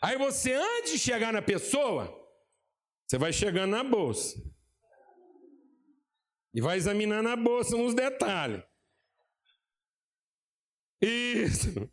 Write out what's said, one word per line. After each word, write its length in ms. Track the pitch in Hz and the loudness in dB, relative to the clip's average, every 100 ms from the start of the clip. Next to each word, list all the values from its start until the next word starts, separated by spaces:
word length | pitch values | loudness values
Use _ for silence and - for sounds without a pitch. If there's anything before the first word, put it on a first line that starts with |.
Aí 160 | 196 262 | -2 0
você, 380 | 269 269 254 | 0 0 0
antes 380 | 269 403 466 466 | 0 0 -2 -2
de 60 | 311 | -2
chegar 340 | 254 226 226 | 0 0 0
na 100 | 220 | 0
pessoa, 680 | - 185 - 277 269 151 92 - - _ _ _ _ _ _ _ - | 0 -2 0 0 0 -2 -4 -12 -20 _ _ _ _ _ _ _ -4
você 120 | 127 | 0
vai 140 | 160 | 0
chegando 400 | - 202 180 190 | 0 0 2 2
na 100 | 220 | 0
bolsa. 540 | 269 226 139 104 - - - - _ _ _ _ - _ - - - - _ _ _ _ _ _ _ _ _ | 2 2 2 -2 -4 -8 -14 -18 _ _ _ _ -20 _ -20 -20 -20 -20 _ _ _ _ _ _ _ _ _
E 60 | 113 | -2
vai 180 | 139 185 | 0 0
examinando 500 | 180 208 214 214 226 | 0 0 2 2 0
a 80 | 240 | 2
bolsa 400 | 233 240 - 233 | 2 2 2 2
nos 180 | 240 | 2
detalhes. 680 | 233 269 262 226 185 135 98 - _ _ _ _ _ _ _ _ _ _ _ _ _ _ _ _ _ _ _ _ _ _ _ | 2 0 0 0 0 -2 -4 -8 _ _ _ _ _ _ _ _ _ _ _ _ _ _ _ _ _ _ _ _ _ _ _
Isso. 680 | 208 240 240 226 208 - - 131 104 | 0 2 0 0 0 0 -2 -4 -8